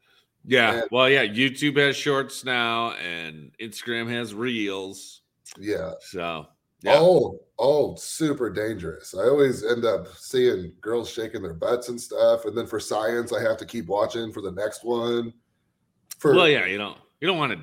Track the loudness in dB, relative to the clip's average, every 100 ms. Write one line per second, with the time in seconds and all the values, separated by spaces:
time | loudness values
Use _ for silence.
0 | _ _ _ _ 0 4 4 2 0 2
1 | 6 4 2 0 0 0 0 2 2 2
2 | 0 -2 -2 -8 -4 0 0 0 -2 -4
3 | -8 -8 -10 -14 -18 -14 -14 -10 -6 -4
4 | -4 -4 -6 -6 -4 -2 -4 -4 -8 -12
5 | -18 -20 _ _ -20 -10 -6 -4 -6 -10
6 | -12 -8 -6 -6 -12 _ _ _ 4 6
7 | 8 6 2 -4 -14 -2 2 2 2 -4
8 | -10 -2 -2 0 -4 -2 -4 -6 -8 -12
9 | -10 0 4 6 4 2 0 0 2 0
10 | -4 -16 -4 2 4 2 -4 -10 -4 -4
11 | -4 -6 -8 -8 -10 -4 -2 -2 -2 -10
12 | -6 2 4 4 0 -4 -4 -4 -4 -2
13 | 0 -2 -2 0 0 -2 -6 -8 -2 0
14 | 0 -2 -8 -8 -8 -4 -6 -4 -4 -2
15 | 0 -2 -2 -8 _ _ _ _ _ _
16 | -20 0 4 6 6 4 0 -2 -6 -10
17 | _ _ -2 0 -2 -4